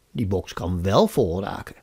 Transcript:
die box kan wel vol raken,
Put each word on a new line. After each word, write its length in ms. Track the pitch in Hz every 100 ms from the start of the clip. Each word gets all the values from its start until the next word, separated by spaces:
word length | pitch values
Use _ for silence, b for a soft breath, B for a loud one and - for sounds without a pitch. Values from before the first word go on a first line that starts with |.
| _
die 140 | - 98
box 260 | 95 -
kan 300 | - 85 90
wel 240 | 95 120 214
vol 340 | - 92 90
raken, 340 | 98 - - -